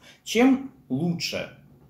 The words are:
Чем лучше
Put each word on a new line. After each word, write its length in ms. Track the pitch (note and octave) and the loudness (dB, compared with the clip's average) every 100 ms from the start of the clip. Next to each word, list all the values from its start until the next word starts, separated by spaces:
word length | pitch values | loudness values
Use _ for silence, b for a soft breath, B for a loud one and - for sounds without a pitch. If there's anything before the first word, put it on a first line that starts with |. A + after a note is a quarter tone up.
| B B | B B
Чем 480 | - A3 C4 C4 - - - | -4 2 4 4 -2 -16 -8
лучше 640 | B2+ E3+ - - F#2 E2+ - - - | -4 -2 -4 -6 -6 -8 -14 -20 -20